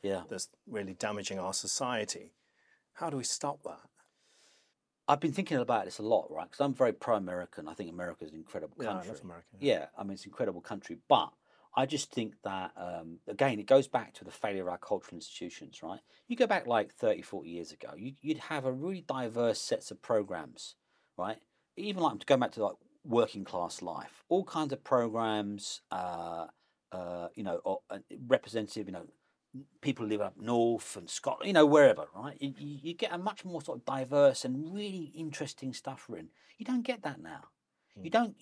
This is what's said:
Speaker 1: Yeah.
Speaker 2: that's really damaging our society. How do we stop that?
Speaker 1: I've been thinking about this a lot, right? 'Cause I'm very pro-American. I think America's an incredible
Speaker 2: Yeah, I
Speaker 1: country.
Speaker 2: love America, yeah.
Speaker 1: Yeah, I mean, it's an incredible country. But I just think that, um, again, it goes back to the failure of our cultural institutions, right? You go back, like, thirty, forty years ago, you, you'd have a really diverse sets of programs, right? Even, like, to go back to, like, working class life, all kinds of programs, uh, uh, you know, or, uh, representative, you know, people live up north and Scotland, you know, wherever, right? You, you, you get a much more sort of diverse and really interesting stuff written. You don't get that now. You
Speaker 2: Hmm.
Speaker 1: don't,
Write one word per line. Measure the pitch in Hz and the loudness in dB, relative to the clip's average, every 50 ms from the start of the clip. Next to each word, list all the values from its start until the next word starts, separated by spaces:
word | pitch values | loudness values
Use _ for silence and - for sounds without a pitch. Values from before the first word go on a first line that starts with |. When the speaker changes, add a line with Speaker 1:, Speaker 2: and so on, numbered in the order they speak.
Speaker 1:
Yeah. | - 101 98 90 82 - | -2 -2 -2 -2 -4 -6
Speaker 2:
that's | 107 92 - - _ _ _ | -8 -8 -8 -10 _ _ _
really | 202 131 104 98 95 | -8 -6 -6 -6 -6
damaging | 92 - - 104 104 104 - - 98 95 | -6 -4 -4 -4 -4 -4 -6 -6 -4 -4
our | 90 95 95 | -4 -4 -4
society. | - - 117 - - 135 123 123 110 107 - - - - - _ _ _ _ _ _ _ _ _ _ _ _ _ | -4 -4 -4 -2 -2 -2 -2 0 -2 -2 -4 -6 -8 -12 -16 _ _ _ _ _ _ _ _ _ _ _ _ _
How | - 170 165 | -6 -4 -4
do | 143 | -2
we | 135 123 | -2 -2
stop | - - - - 143 143 147 | -2 -4 -2 -2 -4 -4 -4
that? | - - 78 - - - _ _ _ _ _ _ _ _ _ _ _ _ _ _ _ _ _ _ _ _ _ _ _ - | -8 -12 -12 -12 -16 -20 _ _ _ _ _ _ _ _ _ _ _ _ _ _ _ _ _ _ _ _ _ _ _ 2
Speaker 1:
I've | 143 143 | 2 4
been | - 156 | 2 0
thinking | 135 196 190 - 160 127 | 0 0 -2 0 0 0
about | 120 123 120 107 95 | 2 2 2 2 0
this | 92 - - | -2 -6 -6
a | |
lot, | 107 110 113 90 - - | 0 2 4 2 2 0
right? | - - 90 - | -6 -8 -10 -8
'Cause | - - | -2 0
I'm | 143 143 127 | 0 0 2
very | 123 131 117 | 4 4 2
pro-American. | - - - 120 113 104 95 90 90 90 87 - - - 76 | 2 2 0 0 2 2 0 -2 -4 -6 -6 -8 -10 -10 -8
I | 78 82 | -8 -8
think | - 92 85 | -8 -8 -8
America's | 82 90 87 87 80 - 82 76 | -8 -6 -6 -8 -8 -10 -12 -14
an | 78 | -12
incredible | 80 80 - - 90 78 76 - 165 | -14 -14 -10 -8 -8 -8 -8 -8 -6
Speaker 2:
Yeah, | 127 110 | -4 -4
I | |
Speaker 1:
country. | 98 92 87 98 | -4 -4 -6 -8
Speaker 2:
love | 113 - | -10 -12
America, | - 90 85 85 - _ - 98 | -12 -14 -16 -16 -18 _ -10 -2
yeah. | 139 139 104 | 2 2 2
Speaker 1:
Yeah, | 80 71 - - - | 2 0 -4 -8 -8
I | 101 | -8
mean, | 98 | -8
it's | 98 92 - | -8 -10 -12
an | 101 | -12
incredible | - - - 101 87 87 | -6 -4 -2 -2 -4 -4
country. | - - 113 98 - - - - - - | -8 -10 -10 -10 -10 -10 -12 -8 2 4
But | 143 110 82 - - _ _ _ _ _ _ _ - | 6 6 6 2 -6 _ _ _ _ _ _ _ 0
I | 123 135 | 0 2
just | 131 151 139 - - | 2 0 -4 -4 -4
think | - 123 113 104 101 - | -4 -4 -4 -4 -6 -8
that, | - 101 95 95 92 - - | -8 -6 -4 -4 -6 -8 -8
um, | 90 90 87 90 82 82 82 85 - _ | -10 -8 -8 -8 -8 -10 -12 -14 -12 _
again, | - 101 - 135 139 117 104 | -8 0 2 2 2 2 0
it | 98 | 6
goes | - 135 139 135 - | 8 8 8 8 6
back | - 123 104 - - | 0 -2 -2 -4 -10
to | - - | -16 -16
the | 85 | -16
failure | - - - 104 101 95 | -8 -6 -4 -2 -2 -2
of | 90 90 | -2 -4
our | 87 90 | -6 -6
cultural | - - 107 92 - - 90 | -4 -2 -2 -2 -2 -6 -14
institutions, | 82 - - - - 90 85 - - 73 - - - | -14 -14 -14 -12 -10 -10 -10 -10 -12 -16 -18 -16 -14
right? | 78 82 98 120 - _ _ _ _ - | -12 -12 -12 -12 -14 _ _ _ _ -6
You | 240 | 2
go | 233 262 | 2 4
back, | 262 202 175 - 120 | 4 4 2 2 4
like, | 117 110 104 - | 4 4 2 2
thirty, | - - 123 110 98 85 | -2 0 2 2 2 2
forty | - - 101 90 73 82 | -2 -6 -8 -8 -8 -8
years | 85 87 82 - | -8 -8 -8 -10
ago, | - - - - 73 | -12 -12 -14 -12 -12
you, | 87 107 135 139 - | -12 -12 -12 -12 -6
you'd | - 151 156 - | -4 -4 -4 -4
have | - - 160 147 131 | -4 -4 -4 -2 -2
a | 131 | -2
really | 127 131 151 185 196 180 | -2 -2 -4 -4 -6 -4
diverse | 151 - 131 131 123 113 113 120 120 117 110 - | -4 -4 -2 -2 -2 -2 0 2 2 2 2 2
sets | - - 113 - - - | 0 -2 -2 -2 -2 -6
of | - - | -14 -8
programs, | - - 117 107 104 98 90 82 73 62 - - - - - _ _ _ _ _ _ _ _ | -2 2 2 2 2 0 -4 -6 -8 -10 -12 -16 -16 -16 -16 _ _ _ _ _ _ _ _
right? | - 90 104 110 - - _ _ _ _ _ _ | -6 -6 -4 -6 -8 -12 _ _ _ _ _ _
Even, | - 196 208 196 185 | -8 -6 -4 0 2
like, | 165 143 117 - | 2 2 2 0
to | - | 4
go | - 139 | 6 6
back | 127 123 107 | 6 6 4
to, | - 117 104 | 2 0 0
like, | 95 90 - _ _ _ _ - | 0 0 -4 _ _ _ _ -4
working | 127 117 117 110 - - 101 92 | 2 4 6 6 4 2 -4 -8
class | - - 90 87 85 - - | -4 -2 -2 -2 -2 -4 -6
life, | 92 85 82 67 - - - - _ - | -8 -6 -6 -6 -8 -10 -14 -20 _ 2
all | 170 196 180 | 2 2 2
kinds | - - 160 156 139 | 0 -2 -2 -2 -2
of | 135 131 - | -4 -6 0
programs, | - - 123 120 113 107 113 113 110 107 107 104 101 104 101 - - - - - _ | 2 4 4 4 2 0 0 0 2 2 0 0 -2 -4 -6 -8 -8 -10 -10 -8 _
uh, | 92 92 92 90 85 85 85 85 85 82 80 - - _ _ _ _ _ _ _ | -6 -4 -4 -4 -4 -6 -6 -6 -6 -6 -8 -8 -12 _ _ _ _ _ _ _
uh, | - 92 90 87 90 87 87 85 - | -10 -8 -8 -6 -6 -6 -8 -8 -8
you | 82 | -6
know, | 90 90 85 85 - | -4 -2 -2 -2 0
or, | 95 95 - - - | -2 -2 -2 -4 -8
uh, | 101 98 - - - 139 127 117 | -12 -12 -12 -14 -16 -12 0 2
representative, | 131 131 - - 113 113 107 104 - 113 101 | 2 2 2 -2 -4 -4 -4 -4 -6 -8 -8
you | 92 | -8
know, | 92 87 82 - - _ _ _ _ _ _ _ - 131 139 - _ _ | -10 -12 -12 -16 -20 _ _ _ _ _ _ _ -18 -18 -18 -18 _ _
people | - 147 127 - 113 | -2 -2 -2 0 -2
live | 104 107 104 | 0 0 0
up | 101 95 - - | 0 -2 -4 -6
north | 104 117 120 117 117 117 117 104 - - - | -2 0 4 4 4 4 2 0 -2 -8 -12
and | 101 87 - | -12 -10 -10
Scotland, | - - - 135 127 - - | -10 -4 -2 -2 -2 -2 0
you | 196 | 4
know, | 190 160 151 | 8 8 10
wherever, | 143 151 151 143 127 101 - 76 - - | 10 12 12 12 10 10 8 2 -6 -10
right? | 98 120 147 143 - | -10 -10 -10 -8 -6
You, | 139 139 131 | -6 -6 -6
you, | - 147 147 147 139 143 | -8 -10 -10 -10 -8 -8
you | 165 170 | -8 -4
get | - 226 196 | -4 -4 -4
a | 175 175 | -2 -4
much | 180 208 196 - - | -4 -4 -6 -6 -8
more | 185 170 151 | -8 -8 -8
sort | 143 - 135 127 | -6 -8 -8 -6
of | - | -4
diverse | - 135 135 131 123 143 143 143 139 123 - - | -4 -4 -2 -2 2 6 8 8 8 8 6 0
and | 127 127 139 156 165 | -2 -2 -2 -4 -4
really | 185 208 208 202 190 185 160 147 - | -6 -6 -4 -4 -4 -6 -8 -8 -8
interesting | 156 165 156 143 - 151 123 - - 135 131 123 | -8 -8 -6 -6 -6 -6 -6 -6 -8 -8 -8 -8
stuff | - - 135 135 - - - | -8 -8 -8 -10 -8 -10 -10
written. | 110 - 160 - _ _ _ - _ | -10 -10 -10 -14 _ _ _ -20 _
You | - 214 | -10 -4
don't | - 254 240 | -2 0 0
get | 226 - 240 208 | 0 0 -2 -2
that | - 151 135 - | -4 -6 -8 -8
now. | 80 80 - - - - _ _ _ _ _ _ _ _ _ | -10 -12 -14 -14 -16 -20 _ _ _ _ _ _ _ _ _
You | 104 92 | -12 -2
Speaker 2:
Hmm. | - | 2
Speaker 1:
don't, | - 226 240 214 - - | 2 2 2 2 -2 -8